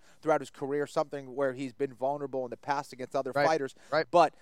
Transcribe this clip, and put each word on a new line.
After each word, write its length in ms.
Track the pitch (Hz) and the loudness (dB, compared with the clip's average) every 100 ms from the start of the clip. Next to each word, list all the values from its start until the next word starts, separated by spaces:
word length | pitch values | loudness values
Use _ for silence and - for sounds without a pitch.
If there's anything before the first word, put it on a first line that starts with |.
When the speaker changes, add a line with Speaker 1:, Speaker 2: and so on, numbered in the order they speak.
| - - | -14 -4
Speaker 1:
throughout 180 | 156 151 | 0 0
his 80 | 131 | 0
career, 380 | - 135 147 139 | -8 -4 -4 -2
something 480 | 160 143 143 131 | -2 -2 -6 -8
where 180 | 127 135 | -2 -2
he's 220 | 127 135 | -2 -6
been 180 | 127 135 | -4 -6
vulnerable 520 | 117 135 147 139 131 | -2 -2 -2 -4 -6
in 60 | 120 | -6
the 60 | 117 | -6
past 380 | 147 143 - | -4 -4 -4
against 200 | 123 123 | -10 -6
other 180 | 139 135 | -4 0
Speaker 2:
Right, 140 | 135 151 | 2 2
Speaker 1:
fighters. 280 | 160 135 - - | 2 -2 -10 -4
Speaker 2:
right. 160 | 151 160 | -2 4
Speaker 1:
But, 220 | 170 156 - | 6 6 2